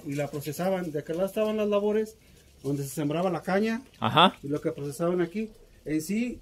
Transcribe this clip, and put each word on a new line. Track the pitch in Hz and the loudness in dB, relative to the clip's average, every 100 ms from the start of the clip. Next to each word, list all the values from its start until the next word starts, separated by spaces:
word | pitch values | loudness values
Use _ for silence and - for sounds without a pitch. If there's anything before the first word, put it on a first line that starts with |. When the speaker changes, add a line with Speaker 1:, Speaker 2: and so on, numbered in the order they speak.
| 160 | -4
Speaker 1:
y | |
la | 143 139 | -4 -2
procesaban. | 151 143 143 180 190 175 | -4 -6 -2 0 0 -2
De | 147 | -4
aquel | 143 165 | -4 -2
lado | 190 | -2
estaban | 202 214 214 | 0 0 2
las | 208 | 2
labores, | 202 208 214 214 - - - - - | 2 2 2 0 -6 -20 -20 -20 -8
donde | 135 143 | -2 -2
se | 135 | -2
sembraba | - 143 151 185 | -2 0 2 0
la | 165 | 0
caña, | - 190 220 226 - - | 0 2 2 0 -6 -2
Speaker 2:
Ajá. | 110 131 180 - | 2 6 6 4
Speaker 1:
y | 139 | -4
lo | 143 | -4
que | 160 | -2
procesaban | 156 143 139 170 180 | -4 -6 -2 0 2
aquí. | 170 208 220 - - - | 0 -2 -6 -10 -20 -16
En | - 156 | -4 -4
sí, | 156 208 240 - | -2 -2 -2 -6